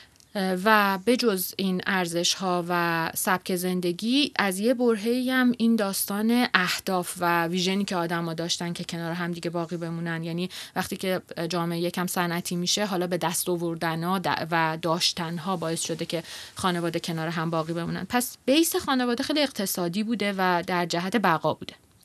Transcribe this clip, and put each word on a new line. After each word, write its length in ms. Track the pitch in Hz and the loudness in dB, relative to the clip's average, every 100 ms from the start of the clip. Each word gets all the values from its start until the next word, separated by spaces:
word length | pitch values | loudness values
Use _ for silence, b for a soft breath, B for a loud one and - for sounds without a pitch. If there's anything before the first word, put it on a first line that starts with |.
| B B _ | B B _
و 640 | 208 190 185 202 214 202 196 | -2 0 2 6 6 6 2
به 120 | 190 254 | 2 2
جز 380 | 240 190 180 - | 4 2 -2 -2
این 260 | 190 180 - | 0 0 0
ارزش‌ها 760 | 190 175 170 175 - 190 175 170 | 0 0 0 0 0 0 0 0
و 420 | 175 170 165 165 | 2 2 2 -2
سبک 420 | - - 185 - 180 | -2 0 0 0 -2
زندگی، 760 | 185 180 175 175 220 269 294 - | 0 0 0 -2 0 2 2 2
از 220 | 196 185 | 0 2
یه 160 | 220 | 0
برهه‌ای 560 | 240 247 220 226 247 254 | 2 2 2 0 0 2
هم 240 | 262 247 - | 4 4 4
این 180 | 226 226 | 4 4
داستان 680 | 196 190 - 202 220 240 247 | 2 -2 -2 0 2 4 4
اهداف 600 | 185 180 - - 185 175 - | 2 2 -2 -2 -2 -2 -2
و 280 | 175 170 165 | 2 2 2
ویژنی 380 | 185 180 190 | 0 0 0
که 120 | 196 185 | 0 -2
آدم‌ها 380 | 170 170 170 | -2 -2 -2
داشتن 380 | 165 170 - 170 | -4 -4 -4 -4
که 120 | 170 | -6
کنار 280 | 170 170 170 | -6 -6 -4
هم 200 | 170 175 | -4 -4
دیگه 180 | 170 170 | -4 -4
باقی 260 | 170 165 175 | -4 -4 -6
بمونن. 480 | 170 165 170 165 | -6 -6 -4 -4
یعنی 260 | 165 170 180 B B - | -4 -4 -4 B B -6
وقتی 200 | - 196 | -4 -4
که 240 | 190 185 - - 170 | -2 -4 -4 -6 -4
جامعه 320 | 175 170 170 | -2 -2 -2
یکم 260 | 175 185 180 | -2 -2 -2
صنعتی 500 | 190 175 170 - 175 | -2 -2 -2 -2 -2
می‌شه، 300 | 180 - 208 | 0 0 0
حالا 200 | 185 180 | 0 0
به 120 | 175 | 0
دست 300 | 165 175 - | 0 0 0
آوردن‌ها 720 | 175 170 165 165 160 170 190 | 0 -2 -2 -2 -2 0 0
د-، 280 | 160 - 160 | 0 -2 0
و 280 | 170 160 160 | 2 2 2
داشتن‌ها 720 | 170 165 - - 165 170 165 180 | 0 2 0 0 -4 -4 -4 -2
باعث 260 | 165 165 | -2 -2
شده 220 | - 160 | -2 -4
که 180 | 170 165 - B B | -4 -4 -6 B B
خانواده 460 | B 185 175 170 170 | B 0 0 0 -2
کنار 280 | - 165 160 | -2 -2 -2
هم 220 | 165 160 | -2 0
باقی 220 | 165 160 | 0 0
بمونن. 340 | 170 170 170 185 | -2 -4 -6 0
پس 280 | 247 247 - | 0 0 -2
بیس 320 | - 294 330 359 | 2 4 4 2
خانواده 480 | - 254 247 240 | 0 0 2 0
خیلی 160 | 277 302 | 0 0
اقتصادی 600 | 277 - 196 - 175 185 | 0 0 -4 -2 -2 0
بوده 320 | 220 233 202 190 | 0 0 0 2
و 240 | 185 175 175 | 2 2 2
در 200 | 180 175 | 0 0
جهت 300 | 170 185 233 | -2 0 2
بقا 380 | 185 160 156 | 4 4 2
بوده. 200 | 113 - - _ _ | -2 -6 -16 _ _